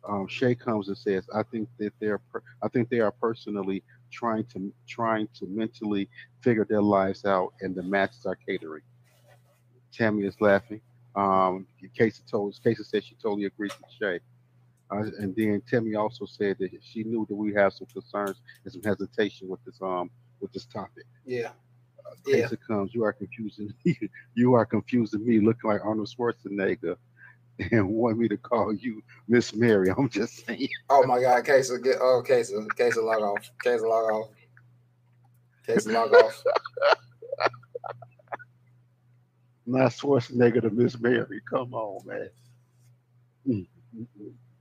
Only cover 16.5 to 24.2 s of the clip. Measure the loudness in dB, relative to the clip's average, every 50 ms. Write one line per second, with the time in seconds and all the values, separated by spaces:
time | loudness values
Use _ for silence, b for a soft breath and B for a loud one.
16.5 | -2 -2 -4 -8 -8 -14 _ -14 -12 -10 -8 -6 -4 -4 -4 -6 -6 -6 -4 -2
17.5 | 2 2 2 2 2 -4 -18 -16 -16 -16 -16 _ -6 -4 -4 -4 -6 -8 b b
18.5 | b b b -18 -18 -8 -4 -4 -4 -4 -6 -10 _ -4 -4 -4 -4 -10 -12 -12
19.5 | -12 -12 _ -20 -16 _ -6 -4 -4 -4 -6 -6 _ _ _ _ _ _ -14 -12
20.5 | _ -14 -16 _ -12 -12 -12 -12 _ -20 -20 _ _ _ _ -8 -6 -6 -6 -8
21.5 | -12 _ _ _ _ _ _ _ _ -20 -20 -20 -20 _ _ 2 2 2 2 0
22.5 | -4 -10 _ -4 -2 -2 -2 -4 -2 -2 0 0 -2 _ -10 -14 -12 -10 -10 -12
23.5 | -10 -10 -12 -12 -12 _ _ -2 0 0 -4 -10 B B